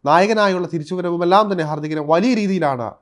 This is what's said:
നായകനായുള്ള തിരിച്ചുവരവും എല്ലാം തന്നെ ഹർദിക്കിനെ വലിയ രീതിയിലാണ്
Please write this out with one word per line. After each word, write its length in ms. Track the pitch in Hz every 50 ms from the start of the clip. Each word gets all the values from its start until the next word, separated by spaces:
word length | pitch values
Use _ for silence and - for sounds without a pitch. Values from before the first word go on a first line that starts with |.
| -
നായകനായുള്ള 600 | 143 151 170 196 208 226 214 208 196 185 180 180 156 165
തിരിച്ചുവരവും 500 | 165 151 - 185 180 175 175 175 170 175
എല്ലാം 280 | 175 185 202 220 202
തന്നെ 120 | 196 175 156
ഹർദിക്കിനെ 380 | 151 156 151 151 156 156 156
വലിയ 320 | 151 147 160 175 202 254 247
രീതിയിലാണ് 580 | 220 208 190 190 185 156 143 135 123 117 104 - _